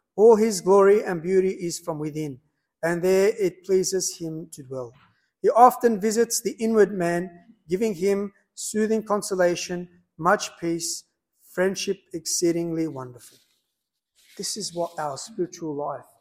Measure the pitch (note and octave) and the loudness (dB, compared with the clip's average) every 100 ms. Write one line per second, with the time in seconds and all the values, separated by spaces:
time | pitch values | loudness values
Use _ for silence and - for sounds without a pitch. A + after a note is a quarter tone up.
0 | _ - A3+ G#3 A3+ F#3 E3+ G3 G3 G#3 | _ 4 6 8 4 0 4 6 8 6
1 | - E3+ E3 F#3+ F#3+ - E3+ - - D3+ | 2 -4 0 2 2 -2 -8 -8 -8 -8
2 | D#3 D3+ D3+ B2+ _ _ _ _ E3 F3 | -8 -6 -8 -10 _ _ _ _ -4 0
3 | F3+ F#3+ G3+ G#3+ F#3 - - F#3+ F#3 F#3+ | 2 4 2 2 -2 -4 0 0 2 -2
4 | F3+ - E3 D#3+ E3 - C3 C3 A#2 - | -4 -6 -10 -10 -12 -18 -12 -10 -12 -16
5 | _ _ _ _ F#3+ A3 B3 B3 A#3+ G#3 | _ _ _ _ 0 6 6 6 0 2
6 | A3 A3 A3+ - - - A3+ A3 G3+ G3 | 0 0 0 -2 -6 -4 0 4 2 2
7 | E3+ F3 F#3 - - _ D#3 F#3+ A3+ E3 | -2 -2 -4 -12 -20 _ -8 -4 -2 -2
8 | G3 G3 G3+ - _ - - G#3 A3 A3 | -2 -2 -4 -12 _ -14 -6 -2 0 -2
9 | G#3+ G#3 - F#3 F3 F3 - F3 F3 _ | -2 -4 -2 0 0 0 -6 -10 -10 _
10 | _ - E3+ G#3 - - E3+ E3 - - | _ -2 2 2 -2 -8 -6 -6 -6 -12
11 | - _ _ _ _ - F#3+ F#3+ - F#3+ | -16 _ _ _ _ -2 -2 -2 -6 -8
12 | _ E3+ - - E3+ E3 E3+ D#3+ D#3+ C3+ | _ -12 -6 -2 0 0 -4 -4 -4 -8
13 | B2+ A#2+ - _ _ _ _ _ _ _ | -14 -18 -20 _ _ _ _ _ _ _
14 | _ _ _ - F#3 A3 D#3+ E3+ E3+ - | _ _ _ -12 -10 -8 -8 -6 -6 -6
15 | D3+ C3+ - A3 E3+ - D#3+ C#3+ D3 C3+ | -8 -8 -12 -8 -8 -8 -10 -8 -8 -10
16 | - _ | -16 _